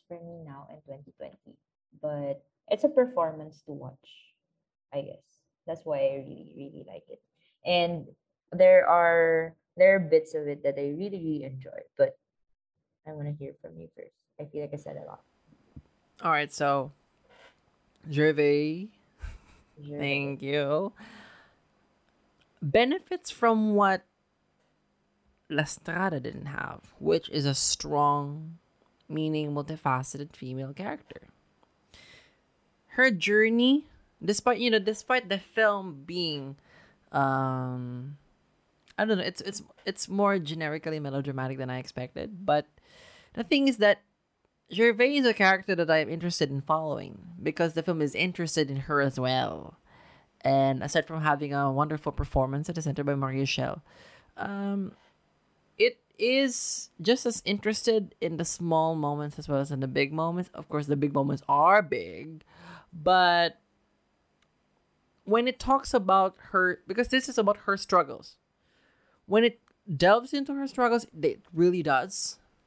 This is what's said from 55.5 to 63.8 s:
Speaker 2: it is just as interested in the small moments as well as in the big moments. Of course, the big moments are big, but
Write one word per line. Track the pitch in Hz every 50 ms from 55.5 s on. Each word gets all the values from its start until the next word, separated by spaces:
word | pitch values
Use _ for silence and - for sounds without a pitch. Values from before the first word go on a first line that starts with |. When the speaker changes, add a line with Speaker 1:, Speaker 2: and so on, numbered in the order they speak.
| _ _ _ _ _ -
Speaker 2:
it | 208 240 - _ _ _ _ -
is | 202 240 254 269 277 269 247 - - - - - - - _ -
just | 165 180 240 262 -
as | 247 226 - -
interested | - 202 202 - 208 220 - - - 226 220 202 175 - -
in | - 165 165 156
the | 170
small | 170 - - 175 170 165 160 160 160 165
moments | 160 151 147 147 147 147 147 143 -
as | 147 -
well | 147 139
as | 139 143
in | 147 135
the | 135 131
big | 127 139 139 139 151
moments. | 156 160 165 170 175 180 - -
Of | - 156 -
course, | - 151 147 147
the | 143
big | 143 139 147 139
moments | 143 139 143 147 135 - -
are | 143 143 151 170 196 214
big, | 202 147 - 120 87 85 87 82 131 156 160 156 - _ _ - - - 175 - - _ -
but | 170 151 180 185 185 180 175 175 175 170 165 165 _ _ _ _ _